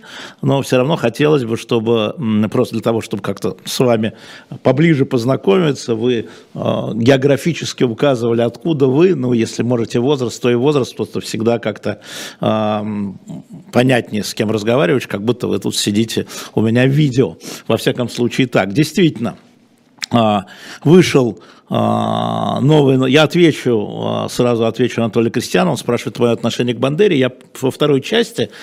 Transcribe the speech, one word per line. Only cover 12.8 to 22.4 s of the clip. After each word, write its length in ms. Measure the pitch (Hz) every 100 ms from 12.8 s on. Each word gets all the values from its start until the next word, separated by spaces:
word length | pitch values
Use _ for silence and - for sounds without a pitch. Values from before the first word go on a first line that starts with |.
м, 380 | 107 104 101 92 - - - - -
понятнее, 500 | 117 127 120 - 107
с 100 | -
кем 160 | - 107
разговариваешь, 580 | 107 107 127 170 127 -
как 160 | 98
будто 240 | 110 113 151
вы 120 | 101
тут 160 | 143 -
сидите 520 | 120 104 113 156 143 - - -
у 60 |
меня 240 | 110 120 131
в 40 |
видео. 480 | 143 147 123 - - - - -
Во 80 | 113
всяком 320 | 139 120 117
случае, 380 | - 120 - 131
так. 240 | 123 95
Действительно, 640 | 104 151 - 160 120 113 - _ _ _ _ _ _ -
а, 340 | 120 110 104 - - - -
вышел, 560 | 139 180 - 139 120 - - - -
а, 920 | 117 110 110 110 110 113 113